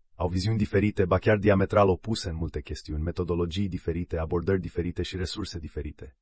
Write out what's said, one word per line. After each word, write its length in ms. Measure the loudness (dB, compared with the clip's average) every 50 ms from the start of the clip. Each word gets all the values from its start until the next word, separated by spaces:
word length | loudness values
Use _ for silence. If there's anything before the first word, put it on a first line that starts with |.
| _ _ -6
Au 140 | -4 -2 -2
viziuni 300 | 0 0 0 0 0 0
diferite, 460 | 0 2 2 2 2 2 2 2 2
ba 140 | 4 2 2
chiar 180 | 4 4 2
diametral 520 | 4 6 4 4 4 4 4 4 6 6 6
opuse 400 | 4 2 -2 -4 -4 -4 -4 -4
în 80 | -4
multe 240 | -4 -4 -4 -6 -6
chestiuni, 420 | -8 -8 -10 -10 -8 -6 -6 -4
metodologii 640 | -4 -4 -2 -2 -2 -2 0 0 -2 -2 -2 -2 -2 -2
diferite, 500 | -4 -4 -4 -4 -4 -4 -4 -4 -4 -4
abordări 420 | -2 -2 -2 -2 0 0 0 0
diferite 420 | -2 -4 -4 -4 -4 -2 -4 -4
și 140 | -6 -6 -4
resurse 420 | -6 -6 -6 -6 -6 -8 -8 -8 -8
diferite. 580 | -10 -10 -8 -8 -8 -8 -10 -12 -16 -18 -18 _